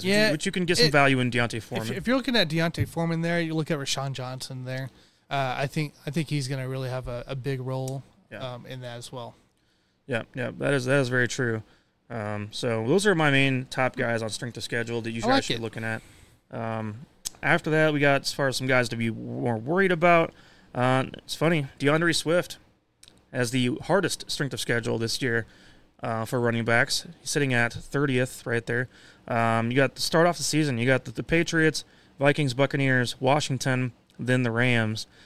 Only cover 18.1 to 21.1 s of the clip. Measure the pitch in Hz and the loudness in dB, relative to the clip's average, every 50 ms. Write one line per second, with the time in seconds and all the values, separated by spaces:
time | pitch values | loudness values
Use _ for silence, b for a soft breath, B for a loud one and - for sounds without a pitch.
18.1 | 139 135 - - - - 143 135 120 - 131 131 131 127 123 110 117 113 117 113 | 4 4 0 -2 -2 0 0 0 0 0 0 2 2 2 2 2 0 -2 -2 -2
19.1 | 110 117 120 120 120 131 139 120 117 110 113 135 170 190 196 180 180 160 170 175 | -2 -4 -8 -8 -6 -4 -2 -2 -2 -2 -2 -2 2 2 2 2 2 4 4 6
20.1 | 175 165 165 - - b b b b b b b b 123 123 127 131 131 - - | 6 6 4 2 -4 b b b b b b b b 0 2 4 4 2 0 -2